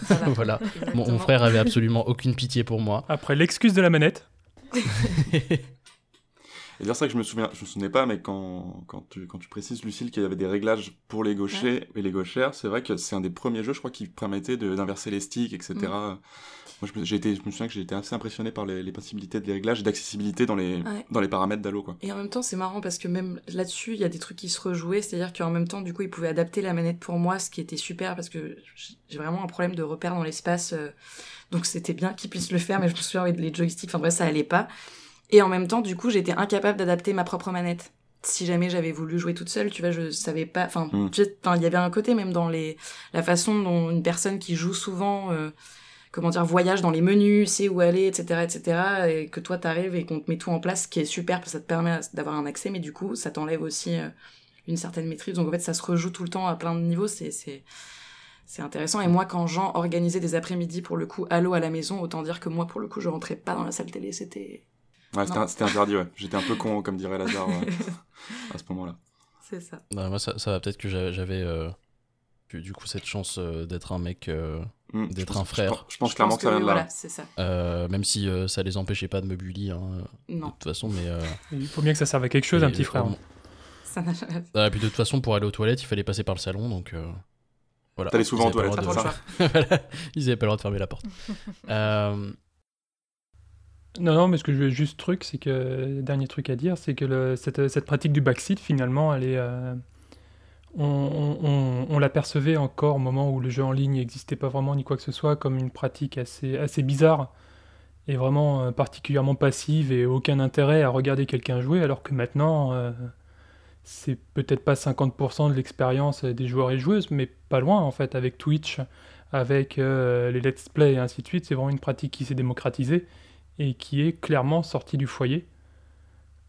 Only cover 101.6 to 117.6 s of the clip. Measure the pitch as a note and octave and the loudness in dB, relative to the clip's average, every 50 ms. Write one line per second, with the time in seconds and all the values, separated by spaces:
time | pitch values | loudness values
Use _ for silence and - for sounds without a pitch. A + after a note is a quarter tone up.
101.6 | C3+ C3 B2+ B2 B2+ - D3+ D3 C#3+ C#3 - D3+ C#3+ - - D3+ C3+ D#3 D#3+ D3+ | 4 4 2 0 0 2 4 4 4 4 4 2 -2 0 0 2 4 4 4 4
102.6 | C#3 B2+ - - D3+ D3 C#3+ C#3 C3 B2+ B2+ C3+ C#3 C#3 C3+ C3 B2 C3 A#2+ C3+ | 2 0 0 2 2 2 4 2 2 2 2 2 2 2 2 0 0 -2 0 0
103.6 | C3+ C3 C3 C3+ C#3 C#3 C#3 C3 B2 A#2 - C#3 - - C#3 - - C3 B2+ C#3 | 0 2 2 2 2 2 2 2 0 -2 -6 -12 -8 -8 -6 -4 -2 -2 0 0
104.6 | C3+ C#3 C#3+ C#3 C3 - C#3 C3 - - B2+ - - D3 D3 C#3+ - C#3 C3 C3 | 0 0 0 0 0 0 -2 -2 -2 -6 -6 0 2 2 2 2 0 0 0 0
105.6 | C3 B2+ - - - B2+ - - D3 C3+ - C3+ B2 - - - C#3+ C3 C3+ C#3 | -2 -4 -4 -4 -4 -4 -4 -4 -6 -4 -4 -6 -6 -6 -8 -6 -4 -2 -2 0
106.6 | D3 C#3+ - D#3 C3+ C3 C#3 C#3 D#3+ D#3+ D#3+ C#3+ C3+ - - - - - - - | -2 -2 0 0 2 2 4 6 6 6 6 6 2 -4 -8 -20 -20 -20 -20 -20
107.6 | - - - - - - - - - D3 C#3 B2+ C3 C3 C#3 D3 D3+ D3 C#3+ C3+ | -20 -20 -20 -20 -20 -20 -20 -14 -4 -2 0 2 2 4 4 4 4 4 4 2
108.6 | B2+ B2+ A#2+ - C3+ - - - - - C#3+ C#3 C3+ C#3 C#3 - D3 C3+ B2 - | 0 0 0 0 -2 -2 -2 -12 -4 0 2 2 4 4 4 4 4 2 2 2
109.6 | - - D3+ D#3 D3+ C3 C3 B2 B2 B2 C3 C3 - - C#3+ C#3 C3+ B2+ - D3+ | 0 2 2 2 4 4 4 4 4 4 2 2 2 2 4 4 4 2 4 4
110.6 | C#3 C#3+ D3+ D#3 D3 B2+ B2 C3 C3 C#3 C#3 C3+ C#3 - - B2 - - B2+ B2 | 4 6 6 6 6 6 4 4 2 2 2 2 2 0 0 -4 -2 0 -2 0
111.6 | B2 C3+ E3 F#3 E3 C#3 C3+ - - - C#3 B2+ A#2+ B2 - C#3 D3+ D#3+ D#3+ D3+ | 2 2 4 4 4 2 0 -2 -2 -4 -2 0 0 0 2 2 4 4 4 4
112.6 | C#3+ C3 B2+ B2+ A#2+ A#2+ A#2 A#2+ B2 A#2+ - _ _ - - - - - - - | 2 2 0 0 -2 -4 -4 -6 -10 -12 -12 _ _ -20 -20 -20 -20 -20 -20 -20
113.6 | - - - - - - - - - C#3 C3 - - - - D3 C3 - C#3 C3 | -20 -20 -20 -20 -20 -20 -16 -8 -4 -4 -4 -4 -6 -8 -4 -4 0 2 2 2
114.6 | - D3 C#3 - - C#3+ C3 - C#3+ B2+ - - C#3+ B2+ - - D3 D3 C#3 C3 | 4 2 2 4 2 -2 0 2 2 0 2 0 -2 -2 0 2 2 2 4 2
115.6 | C3 - - - C3+ B2+ B2+ C#3 C#3+ D3 C#3+ - - B2+ A#2+ A#2+ C3 B2 B2 C3 | 0 -4 -2 0 0 2 2 2 2 0 0 0 -2 -4 -2 -2 -2 0 2 2
116.6 | C3 B2+ C3 C3 B2+ D#3+ G#3 G#3 E3 - D3+ C#3 C3 - - - - - D3+ C3 | 2 2 2 2 2 4 4 2 2 0 0 0 0 -2 -4 -14 -6 0 2 2